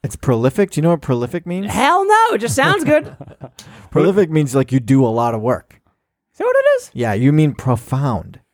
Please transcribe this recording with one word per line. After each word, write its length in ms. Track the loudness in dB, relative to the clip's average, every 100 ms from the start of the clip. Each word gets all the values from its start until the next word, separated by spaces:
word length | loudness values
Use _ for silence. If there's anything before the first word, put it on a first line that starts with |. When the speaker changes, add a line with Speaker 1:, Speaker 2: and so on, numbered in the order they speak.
Speaker 1:
It's 100 | -10
prolific? 560 | -6 -2 0 0 0 -2
Do 80 | 0
you 40 |
know 80 | 0
what 100 | 0
prolific 440 | -2 -4 -2 -8 -8
means? 200 | -8 -6
Speaker 2:
Hell 400 | -2 2 2 2
no, 200 | 2 2
it 40 | 0
just 160 | -2
sounds 300 | 0 0 0
good. 320 | 2 0 0 -18 -20 -20 -20
Speaker 1:
<laughs> 380 | -20 -20 -20 -4
Prolific 400 | 0 2 2 2
means, 240 | 0 0
like, 160 | 0 0
you 80 | -2
do 260 | 2 2
a 40 | 2
lot 260 | 0 -2
of 60 | -2
work. 400 | -2 -4 _ _ _ _ _ _ _
Speaker 2:
Is 60 | _
that 60 |
what 100 | 0 2
it 100 | 2 0
is? 140 | -4
Speaker 1:
Yeah, 220 | -6 -2
you 180 | 2 2
mean 220 | 4 2
profound. 840 | 0 -2 -4 -2 -4 -2 -4 -8 -20 _